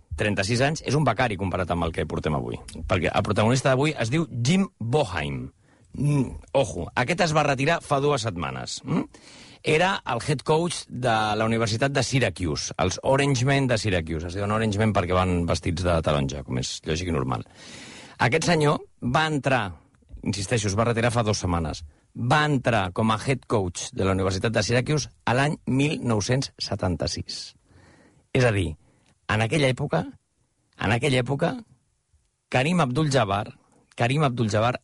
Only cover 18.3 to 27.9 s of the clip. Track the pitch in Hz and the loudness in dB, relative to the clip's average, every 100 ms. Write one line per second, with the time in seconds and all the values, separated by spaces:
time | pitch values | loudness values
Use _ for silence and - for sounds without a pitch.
18.3 | 160 165 165 147 - - - 123 151 156 | 2 2 2 2 0 -4 -8 -2 0 0
19.3 | 147 135 127 98 80 _ _ _ - - | 0 0 0 0 -8 _ _ _ -8 -4
20.3 | 101 98 120 101 101 117 113 117 120 107 | -4 -2 -2 0 0 2 2 2 2 0
21.3 | 95 90 85 78 73 - _ _ - 120 | 0 0 0 -2 -6 -12 _ _ -6 2
22.3 | 151 151 135 123 110 90 104 110 107 - | 2 4 2 2 0 0 0 0 0 0
23.3 | 131 - 110 90 - - - 95 95 95 | -4 0 0 0 -4 -8 -2 0 2 0
24.3 | 92 113 110 101 120 123 151 - - - | 0 0 0 2 0 0 -2 -4 -6 -2
25.3 | 123 147 - - 131 147 - 120 107 110 | 0 0 -2 -2 0 0 0 0 0 0
26.3 | 131 - - - - 92 80 - - - | -2 -2 -6 -6 -2 -2 0 -2 -4 -8
27.3 | - - - _ - - | -12 -14 -20 _ -20 -20